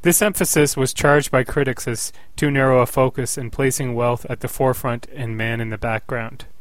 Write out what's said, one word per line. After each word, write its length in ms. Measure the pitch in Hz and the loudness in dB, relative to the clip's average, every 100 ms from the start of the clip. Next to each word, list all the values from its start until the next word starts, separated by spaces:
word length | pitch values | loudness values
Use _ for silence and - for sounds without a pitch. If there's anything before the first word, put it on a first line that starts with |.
This 180 | 185 170 | 4 4
emphasis 560 | 208 196 175 156 147 - | 2 2 0 4 2 2
was 160 | 131 | -2
charged 380 | - 147 147 143 | 2 4 4 4
by 140 | 127 | 0
critics 420 | 123 - 135 123 - | 2 0 -2 -2 -4
as 260 | 113 - - - | -4 -6 -10 -14
too 160 | - 147 | -2 0
narrow 300 | 139 135 127 | 4 4 6
a 60 | 120 | 4
focus 520 | - 131 - 120 - | 4 2 2 -4 -4
in 140 | 120 | -6
placing 420 | - 135 123 131 | 0 0 0 -2
wealth 320 | 120 120 120 - | 0 0 0 -4
at 120 | 120 | -6
the 80 | 123 | -6
forefront 580 | - 135 123 127 120 - | 0 0 2 -2 -4 -8
and 220 | - 117 110 | -8 -6 -4
man 240 | 113 117 | -2 -2
in 100 | 113 | -4
the 80 | 107 | -4
background. 680 | 117 110 - 123 113 131 - - | -2 -2 -4 -6 -6 -12 -14 -16